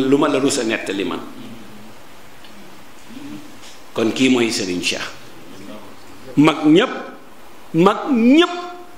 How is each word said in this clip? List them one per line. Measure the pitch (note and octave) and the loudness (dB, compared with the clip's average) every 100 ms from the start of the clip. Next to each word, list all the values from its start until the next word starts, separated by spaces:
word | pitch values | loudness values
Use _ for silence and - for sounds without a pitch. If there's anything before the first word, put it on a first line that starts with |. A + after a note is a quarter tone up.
| C3 | 6
lu | C#3+ | 4
ma | D3+ | 4
la | C3+ | 4
rus | C#3 C3 | 2 2
a | |
nettali | A2+ G#2 - G2 F2 | 0 -2 -2 -2 -2
man. | E2 - - - - - - - - - - - - - - - - - - - C#3 C#3+ D3+ - - - - - | -4 -8 -12 -14 -14 -14 -16 -16 -16 -16 -16 -16 -16 -16 -16 -16 -16 -16 -16 -16 -14 -12 -12 -14 -16 -16 -16 -8
Kon | - A2+ | 0 0
kii | G#2+ C3 | 4 4
mooy | B2+ A2+ | 4 2
Serigne | A#2 F#2+ F2+ | 0 -2 -2
Cheikh. | E2+ - - - - - - - - - - - - - C3 C#3+ | -2 -4 -6 -10 -14 -16 -16 -14 -14 -14 -14 -16 -16 -16 -2 4
Mag | D#3 D3 D3+ | 6 6 6
ñépp | E3 - - - - - - - - - | 6 6 0 -10 -14 -16 -16 -16 -16 -4
mag | E3 F#3+ G#3+ - | 4 4 4 2
ñépp | A#3+ A#3 D4+ F4 F4 F4+ - - | 4 6 8 6 0 -8 -12 -14